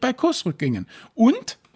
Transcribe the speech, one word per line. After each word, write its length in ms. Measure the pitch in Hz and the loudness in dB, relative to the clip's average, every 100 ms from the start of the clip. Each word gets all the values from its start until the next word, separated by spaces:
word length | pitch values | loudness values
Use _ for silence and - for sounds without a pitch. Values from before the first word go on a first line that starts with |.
bei 100 | 254 | -4
Kursrückgängen 720 | 254 339 - 180 143 139 110 90 - - - | 0 -2 -2 -4 -4 -4 -4 -8 -16 -14 2
und 420 | 233 440 - - _ | 4 4 -4 -14 _